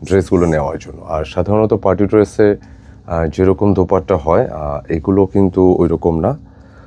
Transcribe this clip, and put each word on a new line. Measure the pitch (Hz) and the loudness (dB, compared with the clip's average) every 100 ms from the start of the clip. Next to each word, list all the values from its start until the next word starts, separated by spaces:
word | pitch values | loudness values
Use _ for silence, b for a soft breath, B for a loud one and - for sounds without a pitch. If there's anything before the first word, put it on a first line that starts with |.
ড্রেসগুলো | - 95 87 95 85 | -2 -2 0 0 0
নেওয়ার | 78 73 80 | 0 -2 -8
জন্য। | - 73 80 | -12 -16 -8
আর | 78 | -6
সাধারণত | 78 - 92 107 110 | -6 -4 -2 0 2
পার্টি | 104 98 92 101 | 0 0 0 2
ড্রেসে, | 107 101 - 104 101 B B B B - | 2 2 2 2 0 B B B B -8
আহ, | 85 82 | -4 -2
যেরকম | 73 92 92 104 | 0 0 2 2
দোপাট্টা | 95 90 95 - 92 | 2 2 0 0 -2
হয়, | 78 90 131 | 0 0 0
আহ, | 78 76 73 - | -4 -8 -8 -6
এগুলো | 80 78 98 95 | -6 0 2 2
কিন্তু | 101 98 92 92 92 | 2 0 2 2 4
ওই | 85 | 0
রকম | 80 85 82 | 0 -2 -2
না। | 90 147 - B B B | -2 -4 -10 B B B